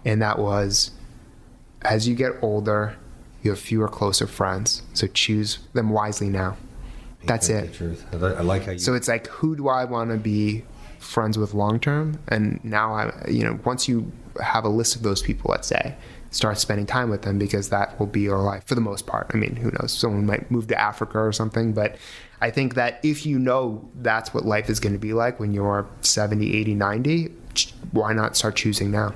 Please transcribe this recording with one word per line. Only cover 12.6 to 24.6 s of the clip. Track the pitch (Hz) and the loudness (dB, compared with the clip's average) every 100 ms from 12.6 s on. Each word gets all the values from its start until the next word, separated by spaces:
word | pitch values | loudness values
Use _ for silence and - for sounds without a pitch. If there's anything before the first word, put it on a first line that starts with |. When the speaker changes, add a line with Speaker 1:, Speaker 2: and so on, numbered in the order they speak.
Speaker 1:
now | 113 107 110 | 0 2 2
I, | 107 110 - - | 0 -2 -4 -2
you | 117 | 2
know, | 110 110 | 2 0
once | 123 127 - | -2 0 0
you | 117 110 - - - | 0 -2 -10 -14 -6
have | - 113 | 0 0
a | 110 | 2
list | 107 113 | 2 2
of | 120 | 0
those | 110 98 | 0 0
people, | - - - | 0 -2 0
let's | 50 - | -2 0
say, | 50 - - - - - | 0 0 -6 -16 -18 -8
start | - 110 104 | -2 0 0
spending | - 104 104 | 0 0 0
time | 127 120 | 0 0
with | 101 | -2
them | 101 101 | 0 0
because | 101 101 98 | 0 0 0
that | 101 101 - | 0 -2 -2
will | 104 | 0
be | 101 | 2
your | 101 98 | 2 2
life | 98 101 | 2 -2
for | - 123 | -2 0
the | |
most | 110 98 - | 0 -2 -4
part. | - - | -4 0
I | 110 | 0
mean, | 107 117 | 0 0
who | 117 | -2
knows? | - - | 0 -2
Someone | - 120 101 | 0 2 2
might | 104 104 - | 2 0 0
move | 123 110 | -2 0
to | 113 | 0
Africa | 107 - 110 110 | 0 0 -2 2
or | 110 | 2
something, | 104 110 117 113 | 0 0 0 2
but | 107 104 - - - - - | 2 0 -2 -18 -18 -20 -4
I | 117 | 0
think | 139 131 | 2 0
that | 123 120 120 | 2 0 0
if | 151 147 156 | 0 0 0
you | 135 | 2
know | 127 131 127 107 - 131 | 4 2 0 -4 -10 -4
that's | 120 110 - | 0 0 0
what | 113 | -2
life | 110 107 | 2 2